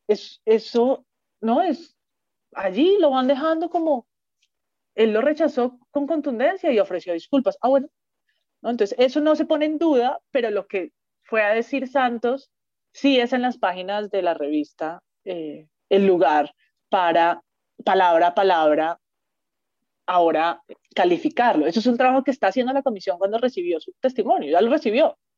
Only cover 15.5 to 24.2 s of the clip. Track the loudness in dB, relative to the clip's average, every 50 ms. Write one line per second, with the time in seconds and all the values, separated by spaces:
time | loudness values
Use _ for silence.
15.5 | -12 -16 -20 _ _ _ _ _ 2 4 4 4 4 4 4 2 2 2 0 -2
16.5 | -6 _ _ _ _ _ _ _ -2 0 0 2 2 2 2 2 0 -2 -8 _
17.5 | _ _ _ _ _ -6 -2 0 2 4 4 4 4 4 2 2 2 2 2 2
18.5 | 2 4 2 2 2 2 0 -2 -4 -8 _ _ _ _ _ _ _ _ _ _
19.5 | _ _ _ _ _ _ _ _ _ _ _ 0 2 4 4 4 2 2 0 0
20.5 | -2 -4 _ _ -20 -20 _ _ _ 0 2 2 2 2 0 -2 0 2 2 2
21.5 | 2 2 0 0 0 0 0 0 0 2 2 2 2 2 2 0 -2 -2 -2 -2
22.5 | 0 0 -2 0 -2 -2 -2 -2 -4 -4 -4 -6 -4 -2 -2 -2 -2 -2 -2 -2
23.5 | -4 -4 -4 -4 -4 -4 -6 -12 -14 _ -4 -4 -2 -2